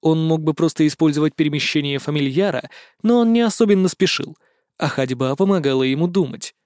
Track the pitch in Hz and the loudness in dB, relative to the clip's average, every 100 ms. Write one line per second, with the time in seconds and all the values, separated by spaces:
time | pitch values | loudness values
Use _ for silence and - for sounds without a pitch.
0 | 160 160 160 160 156 151 165 - 156 - | 2 0 0 0 -2 0 -2 2 0 2
1 | 160 147 156 - 151 147 - 156 143 139 | 0 2 -2 0 -2 -2 -4 -4 -4 -6
2 | - 147 139 135 196 135 - - - _ | -4 -2 -2 0 -2 -2 -8 -20 -20 _
3 | 214 240 233 233 233 - 220 202 185 - | 0 2 4 2 0 2 2 4 2 0
4 | 190 - - 156 _ _ _ _ 151 - | -2 -2 -8 -14 _ _ _ _ -4 -2
5 | 131 127 131 139 196 196 143 131 131 135 | -4 -2 -4 0 2 2 2 0 0 0
6 | 175 180 151 110 - _ | -2 0 -4 -6 -14 _